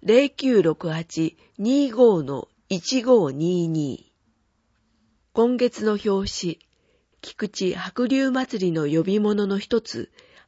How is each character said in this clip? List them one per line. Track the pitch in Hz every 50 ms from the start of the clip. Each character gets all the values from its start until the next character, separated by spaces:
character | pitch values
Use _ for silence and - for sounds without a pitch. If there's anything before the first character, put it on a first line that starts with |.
| -
零 | 185 226 247 285 269
九 | _ - - 262 247 208 160
六 | 165 156 - - 170
八 | 156 160 165 - - 160 160 160 - _ _ _ _ -
二 | 196 233 269 285 285 262 208
五 | 226 247 226 202 165 143
の | 131 139 127 - - _ _ _ -
一 | 196 175 - - 262 262 226
五 | 254 254 226 175 135
二 | 131 143 160 175 180 175 170 165
二。 | 160 156 147 135 110 - _ _ _ _ _ _ _ _ _ _ _ _ _ _ _ _ _ _ _ _ _ _ _ _ _ _ -
今 | 226 226 247 254
月 | 233 247 240 - - 214
の | 214 214
表 | 202 - 214 196 196 196 202
紙。 | - - - 175 156 - _ _ _ _ _ _ _ _ _ _ _ _
菊 | - - - - 214
池 | 196 - - 202 180 -
白 | 180 - 185 - - 247 220
龍 | 269 269 269 262 254
祭 | 262 254 - - 208 185
り | 180 165
の | 160 151 147
呼 | 151 165 165
び | 190 196 214
物 | 208 208 208 208 202
の | 190 196 202
一 | - - 240 226
つ、 | 220 - - 117 - - _ _ - _ _ - -